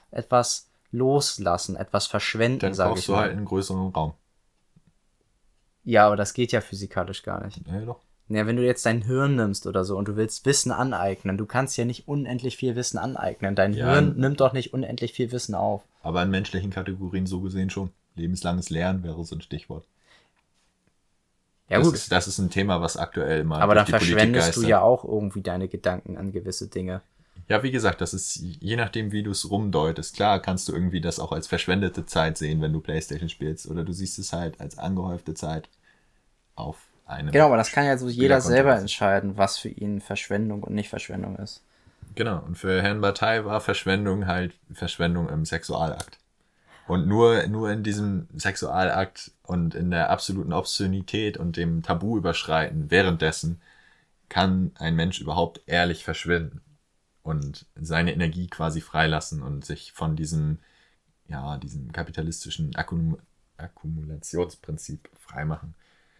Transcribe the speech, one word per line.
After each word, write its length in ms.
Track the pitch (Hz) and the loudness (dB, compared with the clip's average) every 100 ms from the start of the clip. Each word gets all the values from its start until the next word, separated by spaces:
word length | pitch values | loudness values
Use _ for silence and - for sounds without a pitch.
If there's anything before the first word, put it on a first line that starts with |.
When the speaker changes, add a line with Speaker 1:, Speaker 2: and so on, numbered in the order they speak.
| _ | _
Speaker 1:
etwas 580 | - - 123 117 - - _ _ | -10 2 4 4 -2 -8 _ _
loslassen, 840 | 120 131 143 - - 92 87 - 95 | 0 4 4 2 -2 0 0 -2 -6
etwas 320 | 101 101 - | -2 -2 0
verschwenden, 500 | 104 - 110 120 131 | -2 -2 0 2 2
Speaker 2:
Dann 160 | 98 | 0
Speaker 1:
sag 140 | 98 92 | 2 2
Speaker 2:
brauchst 120 | 92 | 2
Speaker 1:
ich 40 | 98 | 0
Speaker 2:
du 60 | |
Speaker 1:
mal. 80 | 101 | 2
Speaker 2:
halt 120 | 104 | 0
einen 120 | 95 | -2
größeren 460 | 98 95 95 92 95 | -2 -2 -2 -2 -2
Raum. 220 | 85 78 - _ _ _ _ _ _ _ _ _ _ _ _ _ _ _ _ | -2 -4 -6 _ _ _ _ _ _ _ _ _ _ _ _ _ _ _ _
Speaker 1:
Ja, 220 | 120 107 107 | 2 8 8
aber 100 | 104 | 6
das 180 | 101 | 0
geht 180 | - 120 | -2 0
ja 80 | 113 | 0
physikalisch 640 | - 98 101 95 87 95 | -2 -8 -6 -4 -4 -6
gar 200 | - 92 | -8 -8
nicht. 160 | 101 - - | -8 -12 -10
Speaker 2:
Ja, 140 | 95 | -8
doch. 200 | 113 - _ _ - | -8 -12 _ _ -4
Speaker 1:
Ja, 180 | 107 107 | -2 0
wenn 100 | 120 | 2
du 60 | |
jetzt 200 | 123 123 | 2 2
dein 160 | 113 117 | 2 0
Hirn 360 | 107 131 139 131 | 2 2 4 4
nimmst 300 | 107 95 - | 2 -2 -2
oder 180 | 98 92 | -2 0
so 100 | 98 | -2
und 100 | 101 | -2
du 100 | 104 | -2
willst 280 | 110 - | -2 0
Wissen 260 | 135 139 123 | 2 2 2
aneignen, 680 | 107 131 92 98 95 98 98 | 0 0 0 -2 -2 -2 -4
du 80 | 107 | -2
kannst 320 | 123 135 - | -2 -2 -2
ja 80 | 120 | -4
nicht 200 | 120 - | -4 -6
unendlich 500 | 143 127 123 127 - | -4 -4 -4 -6 -4
viel 180 | 127 117 | -2 -2
Wissen 220 | 123 - | -4 -4
aneignen. 560 | 127 131 - - 98 | -6 -4 -4 -2 0
Dein 180 | 98 98 | 2 2
Speaker 2:
Ja, 200 | 107 120 | 2 4
Speaker 1:
Hirn 180 | 143 147 | 6 4
Speaker 2:
n- 40 | 123 | 4
Speaker 1:
nimmt 200 | 135 143 | 2 4
doch 120 | 135 | 4
nicht 220 | 131 - | 2 -4
unendlich 400 | 127 - 123 120 | -6 -6 -4 -4
viel 180 | - 117 | -2 -2
Wissen 220 | 123 - | -4 -4
auf. 280 | 92 104 101 - _ | -2 0 -2 -6 _
Speaker 2:
Aber 200 | - 87 | -4 0
in 80 | 92 | 2
menschlichen 400 | 95 104 92 98 | 0 -2 -4 -4
Kategorien 560 | 95 95 95 90 95 92 | -4 -6 -6 -4 -2 -2
so 140 | 92 | -2
gesehen 300 | 98 95 92 | -4 -2 -2
schon. 200 | 98 92 - _ - | -2 -6 -8 _ -6
Lebenslanges 520 | 85 90 87 90 - | -4 -2 -2 -2 -2
Lernen 340 | 80 92 95 | -2 0 -2
wäre 220 | 87 80 | -4 -8
so 100 | 82 80 | -8 -10
ein 40 | |
Stichwort. 460 | - 78 - 78 - _ _ _ _ _ _ _ _ _ _ _ _ _ _ _ _ _ - | -10 -10 -10 -14 -16 _ _ _ _ _ _ _ _ _ _ _ _ _ _ _ _ _ 0
Speaker 1:
Ja, 80 | 104 | 4
Speaker 2:
Das 80 | 165 | 4
Speaker 1:
gut. 80 | |
Speaker 2:
ist, 180 | - - | 4 2
das 160 | 92 98 | 0 0
ist 100 | 95 | -2
ein 120 | 92 | 0
Thema, 300 | 98 101 87 | 0 2 2
was 160 | 85 - | 0 -2
aktuell 480 | 85 90 69 78 | -4 -2 0 0
mal 160 | 78 78 | 0 4
Speaker 1:
Aber 140 | 101 | 6
Speaker 2:
durch 120 | 104 104 | 6 6
Speaker 1:
dann 0 | |
Speaker 2:
die 60 | |
Politik 220 | 110 87 107 | 4 4 6
Speaker 1:
verschwendest 320 | 113 123 165 127 | 6 6 4 2
du 40 | |
Speaker 2:
geistert. 100 | 113 | 6
Speaker 1:
ja 100 | 101 | 6
auch 240 | 101 127 | 8 4
irgendwie 380 | - 107 104 101 | 2 -2 -2 -4
deine 260 | 92 87 92 | -4 -4 -4
Gedanken 480 | 87 92 90 95 90 | -4 -2 -2 -6 -8
an 140 | 95 | -6
gewisse 360 | 95 92 - 95 | -6 -6 -8 -6
Dinge. 340 | 95 92 92 - _ _ - - | -6 -6 -6 -10 _ _ -12 -2
Speaker 2:
Ja, 160 | 110 | 0
wie 80 | 131 | 2
gesagt, 300 | 127 104 - | 2 0 0
das 120 | 85 | -4
ist 220 | 95 - - | -4 -6 -6
je 400 | 87 78 87 117 | -8 -8 -4 -2
nachdem, 360 | 107 113 104 | -2 -2 -2
wie 100 | 104 | -2
du's 260 | 104 98 92 | -2 -4 -2
rumdeutest. 640 | 101 104 92 80 80 - - | 0 2 2 2 0 -6 2
Klar 240 | 101 98 | 4 4
kannst 280 | - 87 - | 2 -2 -2
du 40 | |
irgendwie 280 | 82 90 87 | -2 0 0
das 180 | 85 - | -2 -4
auch 120 | 85 | -4
als 140 | 80 - | -6 -2
verschwendete 580 | 87 - 95 92 87 | -2 2 2 0 -2
Zeit 320 | - 85 80 78 | -2 0 0 0
sehen, 240 | 76 78 | -2 0
wenn 120 | 78 | 0
du 60 | 78 | -2
Playstation 480 | - 78 - - 80 | -2 -4 -4 -6 -6
spielst. 380 | - 78 80 - | -6 -6 -6 -8
Oder 140 | 85 | -6
du 80 | 160 | -6
siehst 260 | 87 95 - | -6 -6 -8
es 140 | - | -8
halt 280 | - 82 - | -6 -6 -8
als 160 | - - | -14 -8
angehäufte 580 | - 90 90 87 - | -4 -2 -4 -6 -8
Zeit 340 | 78 80 80 - _ _ _ _ _ _ _ _ - | -8 -6 -8 -10 _ _ _ _ _ _ _ _ -14
auf 220 | - - - _ - | -12 -12 -18 _ -14
einem 240 | - 73 | -6 4
Speaker 1:
Genau, 160 | 139 151 | 8 8
aber 100 | 113 | 8
das 140 | 107 | 4
kann 140 | 147 143 | 2 4
ja 100 | 127 | 2
so 120 | 123 | 0
jeder 320 | 120 135 131 | 4 6 6
Speaker 2:
Spielerkonto. 80 | 120 | 6
Speaker 1:
selber 280 | 123 139 113 | 6 8 6
entscheiden, 600 | 101 - 101 98 98 101 | 2 0 4 4 2 2
was 180 | 98 - | 2 2
für 100 | - | -8
ihn 320 | - 104 101 | -6 -4 -4
Verschwendung 600 | - 98 - 101 110 104 | -4 -6 -2 -2 -2 -4
und 100 | 101 | -4
nicht 140 | 104 101 | -4 -4
Verschwendung 480 | 104 - 98 98 95 | -6 -8 -8 -6 -8
ist. 260 | 107 - _ _ _ _ - - | -10 -14 _ _ _ _ -10 -4
Speaker 2:
Genau, 260 | 117 85 | -2 -2
und 140 | 78 87 | -6 -4
für 240 | 95 95 | 0 2
Herrn 180 | 101 107 | 2 2
Bataille 440 | 101 - 113 113 | 0 2 2 2
war 160 | 104 107 | 0 -2
Verschwendung 640 | - 98 95 98 101 98 92 | -2 -2 0 0 2 0 0
halt 280 | 90 90 - - | -2 -2 -6 -18
Verschwendung 560 | - 85 - 85 87 82 | -8 -6 0 0 2 0
im 160 | 78 | -2
Sexualakt. 720 | 78 85 - - 80 - - - _ _ _ _ _ - - | -2 -4 -4 -2 -2 -4 -10 -16 _ _ _ _ _ -12 -2
Und 180 | 90 85 | 0 4
nur, 400 | 104 117 104 - | 6 8 6 4
nur 240 | 107 110 | 0 -2
in 120 | 107 | -2
diesem 460 | 104 104 104 92 82 - | -2 -2 0 -2 -4 -6
Sexualakt 920 | 101 - - 90 92 - 95 - - _ | -6 -4 -2 0 2 0 -2 -8 -20 _
und 300 | - 90 82 | -4 0 0
in 160 | 80 90 | 0 0
der 200 | 85 - | 2 2
absoluten 420 | - - 95 82 | 0 -2 -4 -2
Obszönität 840 | 85 - - 98 95 - 104 107 - | -2 -2 -2 0 -2 -2 -2 -2 -2
und 200 | 170 - | -4 -2
dem 260 | 85 82 | -2 0
Tabuüberschreiten 1080 | 80 85 101 110 85 82 - 80 76 78 76 | 0 -2 0 0 0 -2 0 0 0 -2 2
währenddessen 720 | 90 95 82 78 - 80 85 _ _ _ _ _ _ - | 4 4 4 0 0 -4 -6 _ _ _ _ _ _ -4
kann 440 | 90 95 92 90 - | 2 2 2 0 -2
ein 180 | 80 82 | 0 2
Mensch 240 | 90 - | 2 -2
überhaupt 400 | 71 85 82 - - | -4 0 -2 -4 -2
ehrlich 360 | 87 87 82 | 0 2 -2
verschwinden 600 | - 80 82 87 76 - - _ _ _ _ _ | -6 -6 0 0 -2 -10 -20 _ _ _ _ _
und 440 | 80 78 71 - - - | -6 -4 -4 -10 -16 -12
seine 360 | 80 80 85 | -4 0 0
Energie 320 | 151 82 87 90 | 2 0 0 -6
quasi 320 | - 165 80 | -4 -2 -2
freilassen 640 | - 78 80 80 - 76 | -2 2 2 2 -2 -8
und 240 | 67 69 - | -6 -8 -8
sich 260 | 73 - | -10 -12
von 240 | - 80 78 | -6 -2 -2
diesem, 440 | 78 80 76 78 _ _ _ _ _ _ - | -2 0 0 -2 _ _ _ _ _ _ -14
ja, 300 | 71 71 69 | -10 -8 -8
diesem 340 | 71 73 62 | -10 -12 -10
kapitalistischen 800 | 85 82 80 80 - 82 - 76 | -8 -8 -6 -6 -6 -8 -4 -4
Akkum-, 440 | - - 85 80 - _ _ _ - | -4 -4 -2 0 -2 _ _ _ -18
Akkumulationsprinzip 1500 | 82 _ 78 80 76 76 - 85 85 - - 78 - 76 - - | -18 _ -10 -8 -8 -12 -6 -4 -4 -6 -12 -10 -10 -14 -16 -20
freimachen. 560 | - - 76 156 80 - _ _ _ _ | -14 -6 -6 -6 -10 -18 _ _ _ _